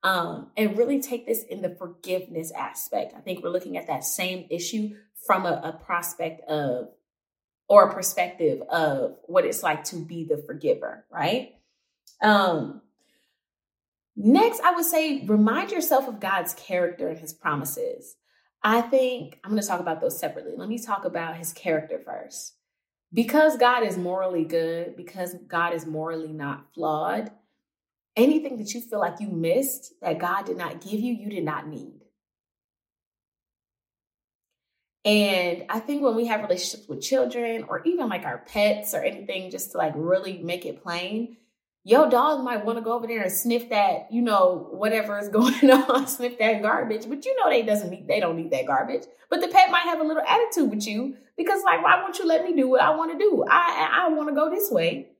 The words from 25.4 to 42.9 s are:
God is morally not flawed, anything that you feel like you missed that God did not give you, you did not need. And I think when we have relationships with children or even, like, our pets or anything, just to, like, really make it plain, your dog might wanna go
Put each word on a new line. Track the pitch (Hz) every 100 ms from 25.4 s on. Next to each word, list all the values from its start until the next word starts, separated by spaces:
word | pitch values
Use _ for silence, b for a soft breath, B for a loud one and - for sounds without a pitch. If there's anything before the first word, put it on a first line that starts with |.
| -
God | 170 170
is | 170 156
morally | 156 160 165 160
not | 156 143 143 -
flawed, | - 156 156 165 202 220 - _ _ _ _ _ _ _ -
anything | 254 311 285 247
that | 208
you | 240
feel | - 208
like | 170 -
you | 208
missed | 170 165 202 277 - - _
that | 180 160
God | 175 190 190
did | 180
not | 170 170
give | 196 214
you, | 247
you | 226 208
did | 202
not | 156 151 156
need. | 151 98 - _ _ _ _ _ _ _ _ _ _ _ _ _ _ _ _ _ _ _ _ _ _ _ _ _ _ _ _ _ _
And | - 208 202 185 175 170 -
I | 226
think | 247 285
when | 277
we | 226 233
have | 214
relationships | 208 180 - - -
with | -
children | - 262 247 240 233 226 -
or | -
even, | 311 349 247
like, | 185
our | 151 123
pets | - 214 208 208 -
or | 170
anything, | - 202 202 190 185
just | 180 -
to, | 175
like, | 160 147
really | 165 185 190 180
make | 170 175
it | - -
plain, | 175 170 185 214 233 B B _ _ _
your | 185 240 294
dog | 240 285 294
might | 254 233
wanna | 208 233
go | 220